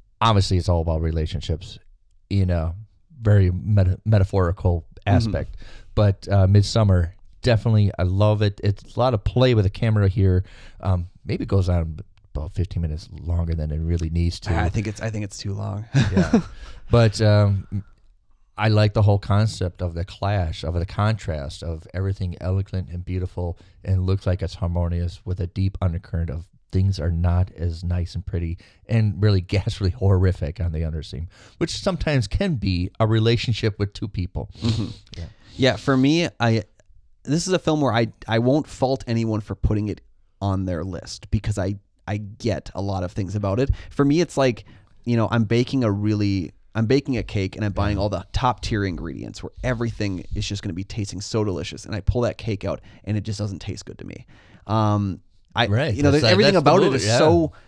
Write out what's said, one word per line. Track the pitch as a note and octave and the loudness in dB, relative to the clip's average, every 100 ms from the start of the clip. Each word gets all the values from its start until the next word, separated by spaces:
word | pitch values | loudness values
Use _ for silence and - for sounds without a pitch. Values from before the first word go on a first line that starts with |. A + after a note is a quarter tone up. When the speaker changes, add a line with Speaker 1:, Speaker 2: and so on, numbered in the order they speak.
| _ - | _ -2
Speaker 1:
Obviously, | A2+ G2+ F#2+ F2+ | 2 4 2 0
it's | F2 | 2
all | E2+ | 0
about | E2 D#2+ | 0 0
relationships | D#2+ D#2+ D#2 - - D2+ - - - _ _ _ - | 0 -2 -2 -4 -6 -6 -8 -18 -20 _ _ _ -2
in | G2 F#2 | 0 2
a | E2+ D#2+ F2+ A2 _ _ B2 | 0 -2 -6 -14 _ _ -2
very | A2 G#2 F2+ | 4 6 4
meta-, | F2+ G#2 G#2 F#2 F#2 | 2 2 4 4 2
metaphorical | A2 G#2+ F#2+ G2+ E2+ F2+ F#2 E2+ - - G2+ | 2 4 4 2 2 2 0 0 -4 -6 2
Speaker 2:
Mm-hmm. | A#2+ | 2
Speaker 1:
aspect. | A2+ D#2 C2+ - - - - | 2 -2 -6 -12 -16 -18 -4
But, | - G#2 F#2+ - | 2 2 2 0
uh, | G2 F#2+ | 4 6
Midsummer, | G2+ G2 A#2 G2+ F2+ E2+ - - - | 6 6 4 4 4 2 -4 -20 -2
definitely, | B2 A2 A#2+ A2 G2 - | 2 2 4 4 2 2
I | |
love | F2+ G2 G#2+ G#2 | 0 2 2 4
it. | G#2 G2+ | 0 0
It's | G2+ G2 - - | -2 -2 -4 0
a | |
lot | B2+ | 2
of | A2 | 2
play | - B2 B2+ | 0 4 4
with | A2 F#2+ | 4 2
the | |
camera | - A2+ G#2+ G2 | 0 0 2 2
here. | F2+ F#2+ F#2 - - - - | 4 4 2 0 -10 -20 -6
Um, | G2 F2 F2 - | -2 -2 -2 -10
maybe | - B2 | -6 -6
it | A2 | 0
goes | G2 F2+ | 0 2
on | F2 D#2+ D2+ - - _ | 0 -2 -6 -14 -20 _
about | C#2+ D2 - | -10 -6 -6
fifteen | F2 E2+ | -4 -4
minutes | D#2+ D2+ - | -4 -6 -12
longer | D2+ D2+ E2+ E2 | -12 -4 -2 -2
than | E2 D2+ | -4 -4
it | D#2 | -4
really | E2 E2+ D#2+ | -2 -2 0
needs | E2+ E2+ - | 0 0 -2
to. | - E2+ | -2 0
Speaker 2:
I | E2+ | 0
think | A2 G#2 | -2 -4
it's, | G2+ | -6
I | A#2 | -6
think | G#2+ G2+ | -6 -8
it's | - | -8
too | G#2 | -8
long. | G2+ G#2 G2+ G#2+ | -8 -6 -8 -2
<laughs> | C3+ A2 | 0 2
Speaker 1:
Yeah. | F#3+ E3+ G#3+ - - - - - | 2 2 2 0 -12 -16 -14 2
But, | A#2+ A2+ G#2+ | 4 4 4
um, | G#2+ G#2 G2+ G2 - G2+ - _ _ _ _ _ _ - | 4 4 4 2 -2 -8 -8 _ _ _ _ _ _ -2
I | A2 | 2
like | G#2+ G#2+ | 4 4
the | A2 | 4
whole | G2+ G2+ | 4 4
concept | - G2+ A2 - F2+ - | 2 2 2 -2 -6 -4
of | F2+ E2 | -6 -6
the | F2 | -8
clash, | - G2 G2+ E2 D2+ | -4 -2 0 -2 -4
of | D2+ E2+ | -4 -4
the | E2+ | -4
contrast, | - G#2+ G#2+ - D2+ C#2 - | -2 0 -2 -4 -6 -8 -8
of | D#2 D#2+ - | -8 -8 -8
everything | F2+ F#2+ F#2+ F2+ - | -4 -4 -4 -6 -6
elegant | F2+ F#2+ F#2+ F#2 E2 | -2 -2 -2 -6 -6
and | F2 F2+ | -8 -6
beautiful | F#2 F#2 - F2 - - - | -4 -4 -6 -6 -8 -16 -10
and | - F#2 F#2 | -2 0 0
looks | G2 F#2 | 0 0
like | F2+ | -2
it's | E2 - | -4 -4
harmonious | F2 F2 E2+ E2+ E2+ - - | -4 -2 -2 -2 -4 -6 -8
with | F2+ | -6
a | F2 | -4
deep | F#2 F#2+ - | -2 -2 0
undercurrent | F#2 E2+ - E2+ E2 | -2 -2 -6 -4 -4
of | E2+ - _ _ | -6 -12 _ _
things | F#2 G2 F#2+ | 0 2 2
are | D#2+ | 0
not | E2 F2 F2+ F2+ - | 2 2 2 0 -2
as | E2+ E2 F2+ | -4 -4 -4
nice | F2 E2+ F2 | -2 -4 -6
and | - | -6
pretty | F2 E2 E2 - _ - | -4 -4 -8 -12 _ -2
and | A2+ A2 F2+ | 0 0 2
really | G#2 F#2+ | 2 2
<laughs> | F2 G2 | 0 -2
ghastly | G#2+ - F#2+ | -2 -2 -2
horrific | - G2 F#2 F#2+ - C#2+ - | 2 2 4 4 2 -4 -4
on | E2+ | -4
the | D#2 | -2
underseam, | D#2+ D#2 - C#2+ F2 - - - | -4 -6 -8 -10 -12 -14 -14 -6
which | E3+ - | -6 -2
sometimes | G3 F3+ D#3+ C#3 G#2 | -4 -2 0 0 0
can | - G3+ B2 | 0 0 -2
be | G2+ F2 F2 - | -2 -2 -2 -2
a | A2 | 0
relationship | A2+ A#2 A#2 - G#2+ A2 G2+ | 2 2 2 0 -2 -2 -2
with | G2+ | -6
two | - G#2+ | -6 -8
people. | - F2 D2+ - - | -6 -6 -6 -10 -6
Speaker 2:
Mm-hmm. | A#2+ A2+ G2+ - - - | -4 -2 -4 -10 -18 -16
Speaker 1:
Yeah. | - - - - | -16 -18 -12 0
Speaker 2:
Yeah, | C3+ - | 0 2
for | - C3 | 0 2
me, | C3+ E3 E3 - | 4 2 0 0
I, | A#2+ A2+ - _ _ - _ _ | 0 0 -2 _ _ -20 _ _
this | - D#3+ F#3 | -2 -2 0
is | |
a | F3+ | 0
film | - D#3 | 0 0
where | C3+ | 2
I, | A2+ A#2 - - | 2 0 -2 0
I | A2+ | 2
won't | B2 D3+ - | 4 2 0
fault | - C3 C3 - | -2 -2 -2 -2
anyone | A2+ A2+ G#2+ | -2 0 -2
for | - F#2+ | -4 -4
putting | - G#2+ G#2 | 0 0 -2
it | F2+ _ _ _ - | -6 _ _ _ -4
on | G2 F#2+ F#2 | -2 0 -2
their | E2 F#2+ | -4 -6
list | E2+ - - - | -10 -12 -16 -4
because | G#2+ G#2 G2+ | -4 -2 -2
I, | F#2+ G#2 _ _ - | -4 -6 _ _ -8
I | G#2 | -8
get | G2+ A2+ A#2 E2 - - | -8 -6 -4 -4 -6 -8
a | |
lot | G2 F#2+ | -6 -4
of | F2+ | -6
things | - F#2 G#2 | -6 -6 -4
about | G2 G#2+ | -2 0
it. | C#3 - - | 0 -2 -2
For | - C#3 | 0 2
me, | D#3+ | 2
it's | E3 - | 0 0
like, | C3 A2+ - - _ - | 0 0 -10 -20 _ -10
you | A#2 A#2 | -2 0
know, | G#2+ | 2
I'm | A#2 G#2+ | 0 2
baking | A#2+ B2+ C3+ A2+ | 2 0 0 0
a | |
really, | G2+ G#2 G#2 G2+ G2 D#2 - _ A2 | 0 0 0 0 -2 -4 -12 _ -2
I'm | A#2 | 2
baking | C3+ C#3+ A#2+ | 2 2 -4
a | |
cake | - G#2 F#2+ - | -2 -4 -4 -4
and | |
I'm | G#2 | -4
buying | G2 G#2 G2+ | -2 -2 0
all | G#2 | -2
the | F#2+ - | -4 -4
top | - B2+ - | -2 -2 -2
tier | - A2 | -4 -2
ingredients | G2 D#2 D#2+ B1+ A1 - | -2 -4 -8 -10 -12 -12
where | - - | -14 -6
everything | B2 A#2 A#2 - G#2 F2+ - G#2 | -4 -2 -4 -4 -6 -6 -6 -6
is | - | -6
just | G2 | -6
gonna | G2+ | -6
be | E2+ | -8
tasting | G2 - G2+ F#2 | -8 -8 -8 -8
so | - A2+ G#2+ | -6 -4 -2
delicious. | E2 - - - | -4 -8 -12 -10
And | G2+ | -8
I | |
pull | - B2 | -2 0
that | A#2 - | -2 -4
cake | A2 G2 F#2+ | -6 -6 -6
out | D2 - - - | -8 -10 -12 -6
and | G#2+ | -4
it | |
just | G#2+ G2+ | -4 -6
doesn't | G#2 F#2 | -6 -8
taste | - - - | -10 -12 -12
good | G1+ | -16
to | - | -14
me. | G1+ - - _ - - | -16 -18 -20 _ -14 -4
Um, | A2 G#2+ G#2 G2+ E2+ _ _ _ - | 0 2 2 0 -4 _ _ _ -2
I, | A#2 | 0
Speaker 1:
Right. | G2+ D3+ | 0 0
Speaker 2:
you | G#2+ | 2
know, | C#3+ | 4
Speaker 1:
That's | C#3+ | 6
Speaker 2:
there's, | |
Speaker 1:
like, | A2+ | 6
Speaker 2:
everything | - C#3+ F#3+ | 6 6 6
Speaker 1:
that's | C#3 | 6
the | |
Speaker 2:
about | F#3 | 6
it | F3 | 4
Speaker 1:
movie, | C3 | 2
Speaker 2:
is | G2+ | 2
Speaker 1:
yeah. | C3 | 4
Speaker 2:
so | D#3 E3+ D#3 - | 6 6 2 -4